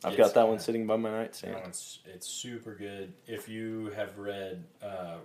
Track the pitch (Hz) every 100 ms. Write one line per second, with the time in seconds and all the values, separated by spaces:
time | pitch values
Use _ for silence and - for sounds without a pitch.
0 | 95 101 104 120 113 107 - 113 107 110
1 | 110 110 113 - 92 95 92 - - -
2 | - 92 - - 127 117 113 101 101 98
3 | 95 - - 104 113 110 113 110 107 107
4 | 98 101 101 98 95 90 82 - 104 95
5 | 87 85